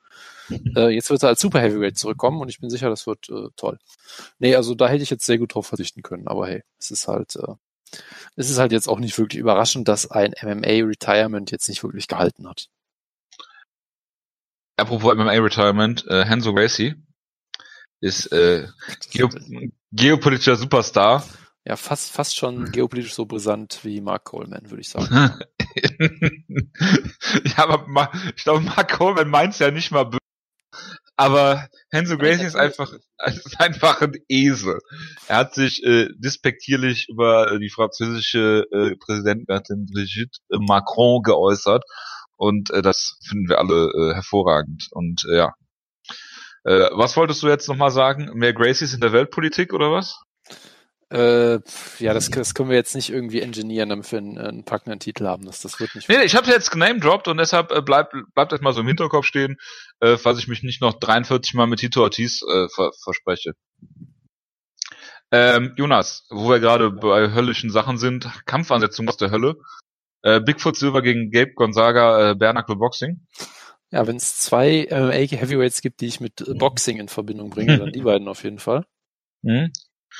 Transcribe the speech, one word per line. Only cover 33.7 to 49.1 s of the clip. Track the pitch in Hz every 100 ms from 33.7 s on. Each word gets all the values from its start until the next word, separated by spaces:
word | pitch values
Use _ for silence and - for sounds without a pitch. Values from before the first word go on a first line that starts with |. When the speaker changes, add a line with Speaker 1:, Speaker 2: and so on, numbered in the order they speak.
| 156 165 139
Speaker 1:
ein | 147 135 -
Esel. | 135 139 127 95 - - - - - -
Er | 110
hat | 135
sich, | 135 131 -
äh, | 123 117 110 -
despektierlich | 127 - 135 123 - 135 127 117 -
über, | 113 117 113 110
äh, | 104
die | 104
französische, | - 110 - 117 117 110 113 110 107 104
äh, | 101 104 95
Präsidentin | - 104 104 110 120 98 - 104 98
Brigitte, | 101 95 98 120 - _
äh, | 104
Macron | 104 101 98 - 120 123
geäußert. | 110 80 95 101 101 113 - - - - - _
Und, | 101 104 101
äh, | 98
das | 95 - - - -
finden | 101 87
wir | -
alle, | 92 85 80
äh, | 82 80 87
hervorragend. | - 101 90 76 73 78 -
Und, | - 85 85 -
äh, | 85
ja. | 76 - _ _ _ _ - - - - - -
Äh, | - 95 92
was | 101 123 -
wolltest | 160 147
du | 147
jetzt | 147 147
nochmal | 135 143
sagen? | 131 131 139 143
Mehr | 117 120
Gracies | 113 120 131 139
in | 127
der | 117